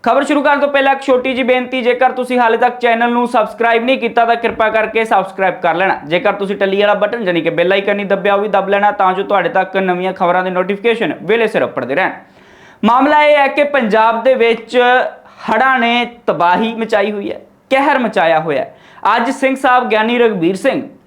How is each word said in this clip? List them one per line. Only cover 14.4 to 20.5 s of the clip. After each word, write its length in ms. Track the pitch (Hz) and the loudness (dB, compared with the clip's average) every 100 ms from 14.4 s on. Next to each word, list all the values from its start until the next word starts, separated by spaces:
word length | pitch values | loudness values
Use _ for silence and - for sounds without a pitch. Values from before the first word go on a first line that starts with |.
| 233 220 208 247 247 247 - - - - - | 2 0 -2 0 4 2 0 -8 -20 -12 -4
ਹੜ੍ਹਾਂ 260 | 220 262 262 | 0 2 2
ਨੇ 320 | 233 240 233 - - | 0 0 -4 -6 -6
ਤਬਾਹੀ 480 | 165 170 180 226 226 | 0 2 2 -2 -4
ਮਚਾਈ 360 | 220 214 202 | -2 0 -2
ਹੋਈ 200 | 208 202 | -4 -8
ਹੈ, 100 | - - _ _ | -10 -16 _ _
ਕਹਿਰ 300 | 262 285 277 | 0 2 0
ਮਚਾਇਆ 400 | 233 - 165 160 | 0 0 2 2
ਹੋਇਆ 220 | 165 139 | 0 -4
ਹੈ। 160 | - - - - - 226 | -4 -12 -20 -4 0 0
ਅੱਜ 160 | 240 | 0
ਸਿੰਘ 240 | 269 262 269 | 0 -2 0
ਸਾਹਿਬ 340 | 269 247 233 | 2 2 2
ਗਿਆਨੀ 280 | 214 220 240 | 0 0 2
ਰਘਬੀਰ 380 | 240 196 165 | 2 2 -2